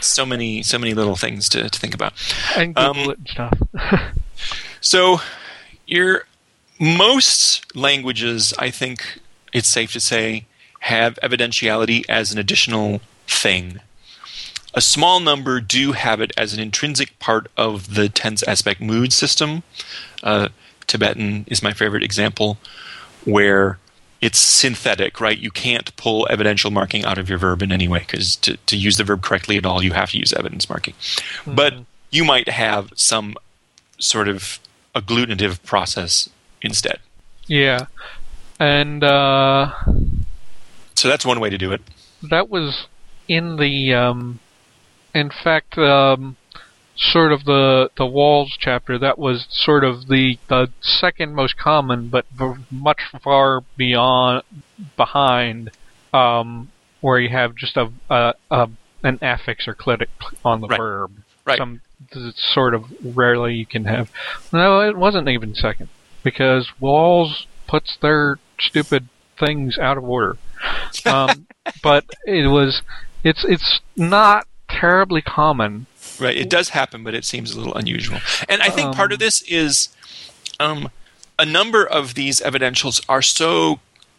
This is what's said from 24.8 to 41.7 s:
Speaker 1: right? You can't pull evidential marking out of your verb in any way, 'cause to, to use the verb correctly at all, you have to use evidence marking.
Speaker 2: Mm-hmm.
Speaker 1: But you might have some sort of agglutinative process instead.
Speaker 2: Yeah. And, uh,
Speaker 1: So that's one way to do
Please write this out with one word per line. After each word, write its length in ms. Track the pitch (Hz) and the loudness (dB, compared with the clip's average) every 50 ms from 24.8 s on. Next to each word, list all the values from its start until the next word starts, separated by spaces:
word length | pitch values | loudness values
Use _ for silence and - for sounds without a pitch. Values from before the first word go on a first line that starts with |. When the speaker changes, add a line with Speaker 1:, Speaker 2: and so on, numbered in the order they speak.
| - 123 101 92 98 - - - | -2 -2 0 0 -2 -4 -4 -2
Speaker 1:
right? 160 | 113 107 110 | -2 -2 -2
You 140 | - 113 107 | -2 -6 -8
can't 440 | - - - 123 120 117 - - - | -8 -4 -2 -2 -2 -2 -4 -8 -10
pull 300 | - - 117 110 107 110 - | -4 -2 0 0 0 2 0
evidential 400 | - 104 107 107 104 98 - 104 | 2 2 2 2 2 0 0 0
marking 340 | 104 101 95 92 - 104 - | 0 0 0 0 -2 -2 -2
out 140 | 110 95 95 | -2 -2 -2
of 100 | 92 95 | -2 -2
your 100 | 98 87 | -2 0
verb 220 | 95 90 90 87 | 0 0 0 0
in 100 | 98 95 | 0 0
any 160 | 92 92 90 87 | 0 0 0 0
way, 120 | 87 85 | 0 -2
'cause 360 | - - - - 95 90 - | -4 -4 -6 -4 -2 -2 -2
to, 200 | - - - - - - | -2 -2 -2 -2 -2 -4
to 100 | - 107 | -2 -2
use 200 | 101 98 104 98 | 0 2 2 2
the 80 | - 107 | 2 2
verb 180 | 98 104 92 | 0 0 -2
correctly 340 | 95 - 98 92 - - 104 | 0 -2 -2 -2 0 0 0
at 100 | 98 90 | 0 0
all, 160 | 92 90 92 | 0 0 0
you 100 | 92 90 | 0 0
have 180 | 87 95 98 95 | 0 0 -2 -2
to 60 | - - | -2 -2
use 140 | - - | 0 0
evidence 360 | - - - - - - - - | 0 -2 -4 -4 -4 -6 -6 -6
marking. 240 | - - - - - | -6 -6 -8 -8 -10
Speaker 2:
Mm-hmm. 600 | - - - - - - - - - - 151 139 | -10 -8 -6 -6 -6 -8 -8 -12 -12 -10 -4 0
Speaker 1:
But 200 | 139 147 143 131 123 123 - _ - - - | 2 2 2 0 -4 -12 -20 _ -20 -10 -4
you 140 | - 156 165 | 0 0 2
might 240 | 151 135 123 117 117 | 4 4 2 2 0
have 440 | - 123 117 110 107 104 98 - - | -2 -2 0 0 0 -2 -4 -6 -4
some 400 | - - - 117 113 104 104 107 - _ _ _ _ _ _ _ _ _ _ _ - | -2 0 0 0 -2 -4 -6 -12 -14 _ _ _ _ _ _ _ _ _ _ _ -6
sort 300 | - - - 110 104 101 | -2 0 0 2 2 0
of 300 | 98 92 - - - - _ _ _ _ _ _ - | -2 -4 -6 -10 -12 -12 _ _ _ _ _ _ -8
agglutinative 680 | 127 101 95 117 120 123 113 104 92 104 98 90 - - | -6 -4 -2 0 0 0 0 0 -2 -2 -2 -2 -4 -6
process 640 | - - 98 90 - - - 90 85 - - - - _ _ _ _ _ - | -2 -2 0 0 -2 -4 -6 -4 -2 -2 -2 -2 -4 _ _ _ _ _ -10
instead. 360 | - 113 107 - - - - - - _ - - - - - - - | -8 -6 -4 -2 -2 -2 -4 -6 -10 _ -20 -20 -20 -20 -20 -14 -6
Speaker 2:
Yeah. 400 | - 151 143 139 135 127 127 135 - - - - - - - - - - - - - - - | -2 2 2 2 2 2 0 -4 -8 -14 -16 -16 -14 -10 -10 -10 -10 -10 -12 -16 -10 -4 0
And, 420 | 160 147 143 143 147 147 147 147 | 2 2 4 2 2 0 -2 0
uh, 680 | 147 143 139 139 139 135 135 135 135 135 135 139 139 143 - - - - - - - - - - - - - - - - - - - - - - - - - | 2 4 4 4 4 4 4 4 4 4 4 2 2 0 -2 -2 0 2 4 4 2 2 0 -2 -2 -4 -4 -8 -8 -8 -8 -10 -10 -14 -16 -20 -14 -6 -2
Speaker 1:
So 140 | - 131 127 | 0 2 2
that's 180 | 143 147 - | 2 2 2
one 140 | 127 123 117 | 0 0 2
way 100 | 110 104 | 0 -2
to 80 | 95 95 | -2 -2
do 140 | 95 95 | -4 -4